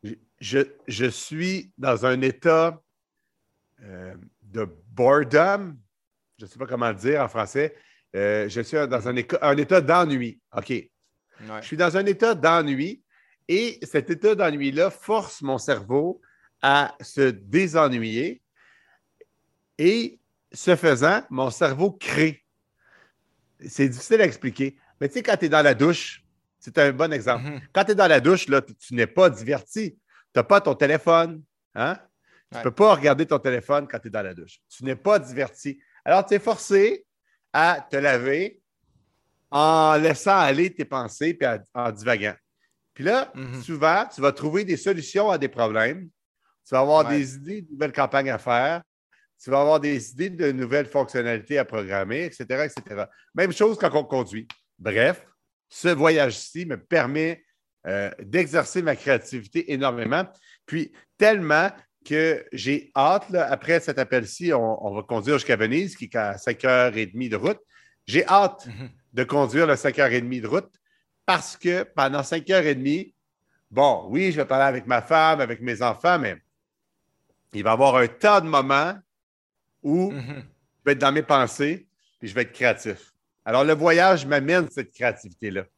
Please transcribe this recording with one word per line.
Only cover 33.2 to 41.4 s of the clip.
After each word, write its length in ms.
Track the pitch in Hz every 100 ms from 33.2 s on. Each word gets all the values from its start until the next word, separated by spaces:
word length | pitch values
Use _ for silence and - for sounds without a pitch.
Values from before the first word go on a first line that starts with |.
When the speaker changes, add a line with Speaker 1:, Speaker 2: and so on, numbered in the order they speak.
| 156
Speaker 1:
ton 140 | 143
téléphone 480 | 139 123 117 143 139
quand 100 | 117
t'es 100 | 113
dans 120 | 107
la 120 | 98
douche. 260 | 87 85 - _
Tu 140 | - 131
n'es 100 | 127
pas 240 | 196 208
diverti. 600 | 131 127 131 - 143 135 _ _ -
Alors, 200 | 180 190
tu 100 | 202
es 40 |
forcé 640 | - 220 - 196 208 381 _ _ _ _ _
à 340 | 143 165 165 -
te 60 | 139
laver 640 | 143 127 127 143 196 - _ _ _ _ _ _ _ _ _
en 440 | 143 156 160 156 151
laissant 420 | 160 156 - 196
aller 360 | 151 139 180
tes 120 | 180 147
pensées 480 | 135 117 - 156
puis 120 | 170